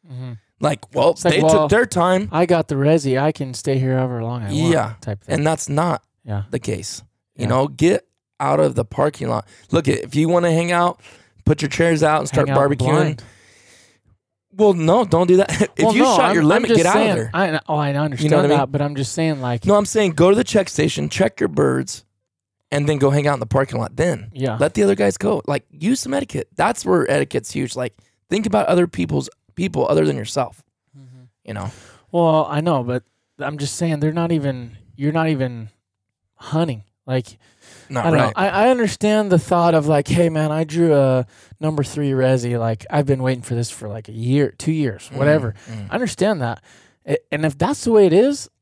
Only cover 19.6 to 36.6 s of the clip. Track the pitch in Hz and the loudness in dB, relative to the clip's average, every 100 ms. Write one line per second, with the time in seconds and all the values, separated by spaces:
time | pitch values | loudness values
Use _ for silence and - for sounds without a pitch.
19.6 | 190 208 202 220 202 156 180 208 - 208 | 2 2 2 0 0 4 4 4 2 0
20.6 | 180 - 156 - 147 - - - - 147 | 0 -2 -2 -2 -6 -2 -2 0 -2 0
21.6 | 139 131 131 - _ _ _ _ _ _ | 0 0 -6 -12 _ _ _ _ _ _
22.6 | _ 143 143 147 139 143 143 135 110 135 | _ -2 -2 2 2 2 0 -2 -2 -2
23.6 | 135 123 113 127 175 143 110 135 135 214 | -2 -4 -6 -2 -2 -2 -8 -6 -6 -2
24.6 | 143 - 202 196 202 180 208 208 - 143 | -2 2 0 2 0 0 -2 -2 -2 -6
25.6 | _ 147 175 262 - 277 277 143 - - | _ -6 -2 -2 -2 -6 -6 -10 -10 -2
26.6 | 185 240 185 180 - 143 139 127 - 143 | -2 -2 0 0 2 -2 -2 -4 -6 -8
27.6 | 131 127 123 _ _ _ _ 202 220 208 | -6 -6 -8 _ _ _ _ -4 0 0
28.6 | - 180 175 - 170 143 131 _ _ - | 2 2 0 -2 -2 -4 -4 _ _ -6
29.6 | 185 151 117 156 156 135 113 139 120 - | -4 -2 0 2 0 -2 -6 -6 -6 -10
30.6 | _ _ _ 135 131 127 123 _ - 104 | _ _ _ -20 -20 -20 -20 _ -12 -10
31.6 | 101 - - _ _ 175 165 156 147 147 | -10 -12 -20 _ _ 0 2 2 0 -2
32.6 | 170 143 120 123 _ _ _ - 139 151 | 0 -2 -2 -6 _ _ _ -10 -10 -6
33.6 | 143 - 170 151 156 165 170 165 139 127 | -8 -4 -4 0 -2 -2 -2 -2 -2 -6
34.6 | 120 107 _ - 143 160 160 143 127 120 | -12 -18 _ -6 -2 0 -2 -2 -4 -6
35.6 | 113 _ _ _ _ _ _ _ - 156 | -14 _ _ _ _ _ _ _ -6 -4